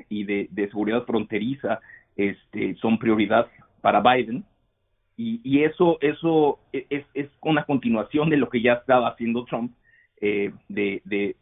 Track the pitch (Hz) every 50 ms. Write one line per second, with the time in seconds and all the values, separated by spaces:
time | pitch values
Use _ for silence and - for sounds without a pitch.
0 | - - 107 104 101 101 101 101 - - 90 104 101 101 - 104 107 104 110 120
1 | 120 - 113 110 104 - 110 101 107 127 139 139 - 101 110 - _ - - -
2 | _ _ _ - 101 101 95 - _ _ - 107 107 98 90 - - 113 113 110
3 | 117 117 107 110 104 98 110 113 120 - _ _ _ _ _ _ - 113 101 104
4 | 104 147 127 127 117 110 120 151 - _ _ _ _ _ _ _ _ _ _ _
5 | _ _ _ - 117 113 113 117 - 131 139 143 151 156 156 - 185 170 160 -
6 | 143 147 147 - 160 165 160 156 151 143 151 - _ _ - 135 - - 143 143
7 | 139 _ - 139 135 - _ - - 156 156 147 151 - 143 123 - 117 113 110
8 | 104 - - 151 151 160 151 139 123 - - 120 110 123 120 120 - - 127 123
9 | 117 110 - - 117 117 117 123 123 - 151 117 120 123 - _ _ _ _ _
10 | _ _ _ - 104 104 104 101 101 101 - - _ - 101 104 101 101 98 -
11 | - 95 104 101 101 95 - _